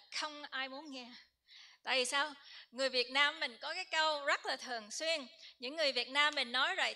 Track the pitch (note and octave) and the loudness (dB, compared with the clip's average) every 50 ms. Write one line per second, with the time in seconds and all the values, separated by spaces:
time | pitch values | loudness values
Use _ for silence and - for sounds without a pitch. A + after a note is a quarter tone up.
0 | - - - - D#4+ D4+ D4 D4 D4 - - C4 C4+ C4 C4 C4+ D#4+ D4+ C4+ C4 | -10 -10 -6 -6 -6 -6 -6 -10 -12 -8 -6 -6 -6 -6 -8 -10 -12 -12 -12 -12
1 | B3 A#3 B3 - - _ _ _ _ _ - - - - - _ - - B3 C4 | -12 -14 -16 -20 -20 _ _ _ _ _ -20 -20 -20 -20 -20 _ -2 0 2 2
2 | B3 B3 D4 C#4 C#4+ D4+ C#4 - - - - - - - - A#3+ C4+ C4 B3 B3+ | 2 2 2 2 2 0 -2 -8 -18 -18 -18 -20 -20 -10 -2 0 0 2 2 2
3 | A#3+ B3 C4 C#4 C#4+ D4 D#4 D#4+ D#4 C4 A3+ - - C#4+ E4 F4+ F#4 - E4 D#4+ | 0 2 4 4 4 4 2 0 -4 -4 -4 -6 -8 -8 -6 -6 -6 -2 2 2
4 | D#4 D#4 D4+ C#4+ C#4 C#4+ E4+ - - G#4 C4+ B3+ A3 B3 B3 A3+ G#3+ G#3 - - | 4 4 2 2 2 2 2 2 2 -2 -4 -4 -4 -6 -8 -8 -8 -8 -8 -4
5 | D#4 D#4+ E4 D#4 B3+ A#3+ - - - - - - B3 B3 D4 E4 D#4 C#4 B3 B3 | 0 0 0 0 -2 -6 -14 -18 -20 -20 -14 -12 -10 -6 -2 0 2 2 2 0
6 | A#3+ B3 C4 C#4+ D4 D4+ D4+ C#4+ B3+ A#3+ A#3+ B3+ C#4 E4 F#4+ E4+ C#4 A#3 A3 | -2 0 4 4 4 4 4 0 0 0 2 2 2 2 2 2 0 0 -2